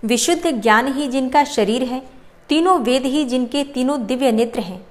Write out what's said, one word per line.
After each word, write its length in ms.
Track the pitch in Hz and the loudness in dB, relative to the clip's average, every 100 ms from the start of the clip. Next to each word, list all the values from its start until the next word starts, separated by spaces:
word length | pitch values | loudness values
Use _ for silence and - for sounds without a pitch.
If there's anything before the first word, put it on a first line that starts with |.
विशुद्ध 460 | 220 240 - 339 339 | 0 0 2 0 0
ज्ञान 420 | 254 226 214 254 | 0 4 4 2
ही 140 | 269 294 | -2 -2
जिनका 360 | 254 262 285 | -2 0 2
शरीर 380 | 285 - 202 233 | 2 0 0 0
है, 200 | 247 254 262 - - - - | -2 -6 -10 -20 -20 -20 -2
तीनों 300 | 294 349 359 | 2 4 2
वेद 220 | 233 254 | 2 0
ही 220 | 262 277 | 0 -2
जिनके 400 | 277 254 240 285 | 0 -2 -2 -4
तीनों 400 | 285 269 254 285 214 | -4 -2 -2 -2 -2
दिव्य 260 | 247 269 | 0 2
नेत्र 280 | 220 233 247 | 2 0 -2
हैं 260 | 180 185 - | -8 -10 -16